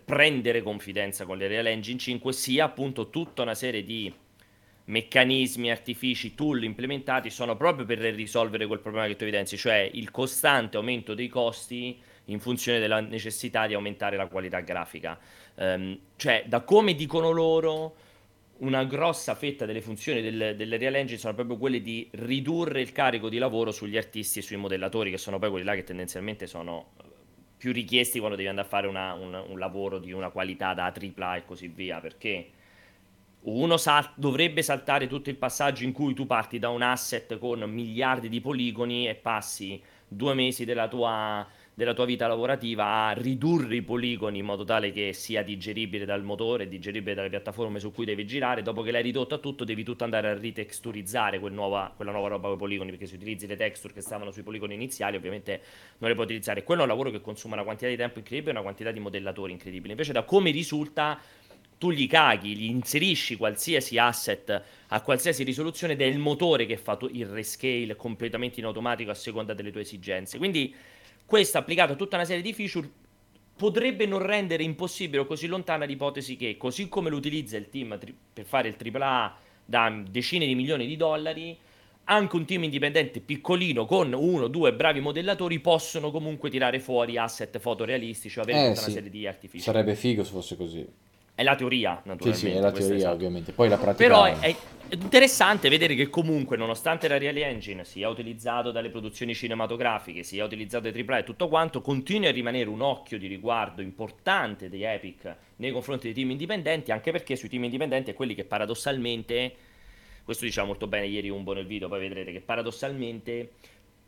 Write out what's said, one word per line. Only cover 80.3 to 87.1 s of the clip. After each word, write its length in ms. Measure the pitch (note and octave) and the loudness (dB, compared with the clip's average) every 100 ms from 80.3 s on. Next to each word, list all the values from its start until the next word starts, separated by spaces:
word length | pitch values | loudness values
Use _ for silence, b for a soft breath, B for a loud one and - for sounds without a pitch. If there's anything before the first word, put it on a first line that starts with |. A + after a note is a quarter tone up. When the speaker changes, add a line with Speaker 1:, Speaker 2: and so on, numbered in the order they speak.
| F3 D3 | 0 2
Speaker 1:
di 80 | B2+ | 2
milioni 320 | C3 D3 B2 | 2 0 -2
di 80 | D#3 | 0
dollari, 580 | D#3+ D3+ D#3 D#3 E3 E3 b b b b - | 2 2 -2 -6 -10 -12 b b b b 2
anche 300 | G#3 G3 E3+ | 4 4 0
un 80 | D#3 | 0
team 180 | F#3 | 0
indipendente 560 | D#3+ C#3 D3 D#3 D3 - | 0 2 4 4 2 -4
piccolino 640 | - D3 - F3+ F3+ A#2+ A2 | -6 -4 2 2 4 2 4
con 280 | F#3 D3 | 4 4
uno 320 | C3 E3+ E3+ A#2 | 4 4 4 2
o 20 | |
due 260 | D#3+ C#3+ | 6 6
bravi 260 | A2+ D#3 C#3 | 8 4 4
modellatori 600 | D3 D3+ F3+ F3 F3 E3 | 0 0 0 0 0 2
possono 500 | F3 D#3+ - D#3+ D3+ | 6 6 4 -4 -2
comunque 400 | D#3 D#3 D3+ D3 | -2 -4 -4 -2
tirare 300 | B2+ B2+ B2+ | 2 2 2
fuori 400 | C3 A#2+ A#2+ | 2 2 2